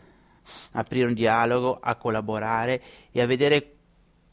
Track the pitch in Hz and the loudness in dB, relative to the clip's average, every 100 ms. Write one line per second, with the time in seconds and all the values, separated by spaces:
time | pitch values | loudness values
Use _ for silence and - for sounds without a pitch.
0 | - _ _ _ - - - 117 113 123 | -20 _ _ _ -16 -14 -10 -6 -4 0
1 | 123 117 113 113 120 123 123 - - 120 | 0 2 2 2 2 2 0 -2 -4 -4
2 | 120 110 107 107 110 113 117 127 - - | -2 -4 -4 -4 -2 -2 -2 -4 -6 -20
3 | _ 123 120 127 143 147 143 - _ _ | _ -2 0 2 2 2 -2 -18 _ _
4 | _ _ _ | _ _ _